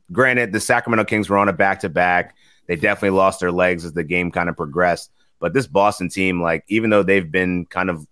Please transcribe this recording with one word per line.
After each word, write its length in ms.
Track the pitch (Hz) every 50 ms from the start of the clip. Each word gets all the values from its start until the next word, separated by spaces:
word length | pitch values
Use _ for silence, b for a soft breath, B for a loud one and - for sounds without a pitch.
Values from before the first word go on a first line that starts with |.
| _ _
granted, 400 | 87 98 131 131 127 123 120 107
the 80 | 92 107
Sacramento 460 | - - 123 120 - 123 117 110 104
Kings 240 | - 113 110 101 87
were 80 | 101 101
on 120 | 101 98
a 40 | 92
back-to-back. 800 | - 101 98 95 - - 95 76 87 87 90 90 87 87 - - b b b b b b -
They 80 | 87
definitely 420 | 80 104 104 101 - - 101 95 95
lost 220 | 95 95 92 -
their 120 | 92 90
legs 340 | 87 90 92 90 90 85 82
as 80 | 87 76
the 100 | 87 82
game 280 | 73 87 90 90 87
kind 180 | - 90 85 87
of 80 | 82 -
progressed. 540 | 85 73 67 85 90 90 85 - - - _ _ _ _ _ _
But 140 | 82 87 82
this 140 | 131 127 -
Boston 420 | 71 98 98 104 104 - 92 87
team, 320 | - 98 95 92 90 87
like, 240 | 85 82 82 80 - _
even 220 | 104 113 110 113
though 140 | 107 104 98
they've 280 | 90 98 98 90 78
been 340 | 76 92 92 90 90 90 85 -
kind 240 | - 90 90 95
of 140 | 87 80 76 -